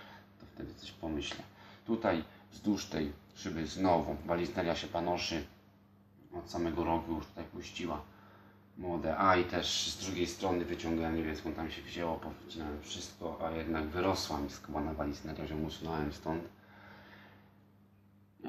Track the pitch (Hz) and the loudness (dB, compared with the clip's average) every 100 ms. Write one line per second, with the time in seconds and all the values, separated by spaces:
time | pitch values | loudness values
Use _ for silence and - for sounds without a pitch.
0 | - - - - - - 69 - - - | -16 -18 -20 -18 -18 -10 -10 -8 -12 -8
1 | 82 76 69 - - - - - - 113 | -4 -2 -2 -6 -10 -14 -20 -14 -2 2
2 | 104 82 78 - - - 104 98 - 80 | 4 2 0 -10 -18 -4 2 2 2 0
3 | 76 76 - - 95 82 76 82 95 85 | 0 -2 -14 -8 -4 -2 -2 2 6 6
4 | 76 78 - 85 85 95 85 80 82 85 | 4 -2 0 2 2 2 2 2 0 0
5 | 87 87 - 82 73 - - - - - | 2 2 2 -2 -4 -12 -20 -20 -20 -20
6 | - - - - - 87 85 80 82 82 | -20 -20 -12 -10 -6 0 0 2 4 2
7 | 80 80 73 - 78 90 87 - 87 73 | 2 -2 -4 -8 -10 -8 -8 -4 -2 -4
8 | - - - - - - - - 90 85 | -6 -16 -20 -20 -20 -20 -20 -8 -2 0
9 | 80 82 98 90 87 87 80 - - - | 2 6 8 8 6 2 2 0 0 -2
10 | 95 87 85 - 95 87 82 85 82 82 | -2 2 0 2 2 4 2 0 2 2
11 | 82 82 78 78 82 78 80 - - 90 | 2 2 2 0 -2 -2 -4 -4 -6 -2
12 | 85 80 78 73 - 76 76 73 73 95 | 0 0 -4 -10 -10 -6 -6 -6 -6 -8
13 | - - 85 78 82 80 80 80 76 87 | -8 -6 -6 -2 -2 -2 0 0 2 2
14 | 95 92 - 76 71 - - 73 76 73 | 4 4 0 -2 -2 -6 -6 -2 -2 0
15 | 71 71 78 78 78 78 78 - 82 80 | -2 -2 -6 -4 -4 -2 -2 -2 -2 0
16 | 73 76 78 82 - - - - - - | 0 -2 -2 -2 -4 -14 -20 -20 -20 -18
17 | - - - - - - - - - - | -18 -20 -20 -20 -20 -20 -20 -20 -20 -20
18 | - - - - | -20 -20 -20 -14